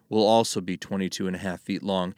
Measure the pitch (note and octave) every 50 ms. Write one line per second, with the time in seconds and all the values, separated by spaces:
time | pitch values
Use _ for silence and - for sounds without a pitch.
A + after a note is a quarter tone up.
0 | _ - - G#2+ G#2+ G#2 A2+ A2+ A#2 - - A2 F2+ F#2 F#2 F#2 - - G2+ G2
1 | F#2+ F2+ - - G2 F#2 F2+ F2+ F#2 F#2+ F2 F2 - - G2+ F2+ - G2 G2 F#2+
2 | F2+ F2+ G2